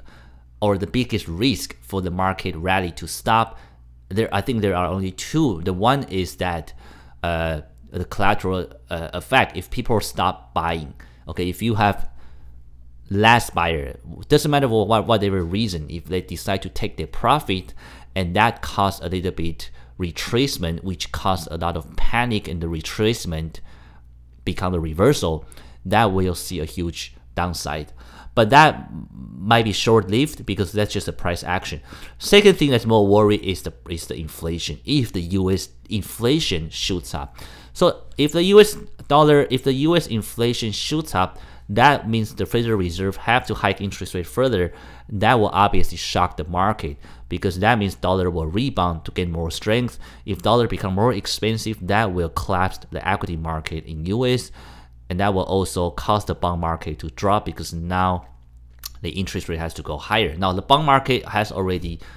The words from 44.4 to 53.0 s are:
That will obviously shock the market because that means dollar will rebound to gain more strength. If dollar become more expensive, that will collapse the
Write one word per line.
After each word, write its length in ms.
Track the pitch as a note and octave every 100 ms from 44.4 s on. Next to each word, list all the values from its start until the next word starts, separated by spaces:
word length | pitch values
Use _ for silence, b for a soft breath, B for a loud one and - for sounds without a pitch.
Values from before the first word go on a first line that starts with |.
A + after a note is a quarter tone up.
| C3 G#2 E2+ B B B B
That 260 | G2+ G#2+
will 140 | B2+ G#2
obviously 480 | F#2+ G#2 F#2 - F2
shock 400 | - F#2+ F2+ -
the 80 |
market 520 | E2 F2 G2 - D2+ C#2 B B B
because 300 | F2+ G2 F2+
that 200 | G#2 A#2+
means 160 | G2
dollar 360 | - F2 F#2+ F2+
will 160 | E2+ D#2+
rebound 580 | F#2+ C3+ F#2 F2+ E2
to 60 | -
gain 220 | - F2
more 180 | E2 E2
strength. 480 | - - A#2 A#2+ - B B
If 180 | - F2+
dollar 260 | - A#2+ A2+
become 260 | F#2 G2
more 180 | F#2+ A#2
expensive, 640 | G2+ - - G#2+ A2+ A2 G#2+ F2
that 260 | G2+ A2
will 160 | F2+ E2
collapse 500 | - - F#2 F#2 - -
the 160 | D#2+